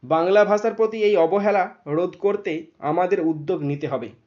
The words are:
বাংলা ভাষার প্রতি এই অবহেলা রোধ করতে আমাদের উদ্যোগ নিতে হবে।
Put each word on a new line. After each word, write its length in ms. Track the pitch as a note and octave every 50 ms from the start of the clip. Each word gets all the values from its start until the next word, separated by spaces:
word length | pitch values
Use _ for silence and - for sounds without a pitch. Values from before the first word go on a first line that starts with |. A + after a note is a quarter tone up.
| -
বাংলা 380 | B2 D#3 D#3+ E3+ F3+ G3 G#3 G#3
ভাষার 300 | G3 G#3 G#3 G#3 A3+ G#3+
প্রতি 240 | G#3 A3 A3 A3 A3+ G#3+
এই 120 | G#3 G#3
অবহেলা 480 | F3+ E3 E3 F3 G3+ G3+ G#3 G#3 G3+ F3+ G#3 - _ _
রোধ 260 | D3+ D3 D#3+ F3 F3+ F3
করতে 360 | - - G3+ G3+ G3+ G3+ G3 D#3+ E3 D#3+ - _ _
আমাদের 380 | - C#3+ D3+ E3+ F3+ F3+ F#3+ F#3 E3
উদ্যোগ 320 | D#3+ D#3+ D#3 C#3+ D3 F#3 D#3+ D3
নিতে 240 | C#3+ C#3+ C#3+ - C#3+
হবে। 200 | C3+ B2 A#2 A2 G#2+ _ _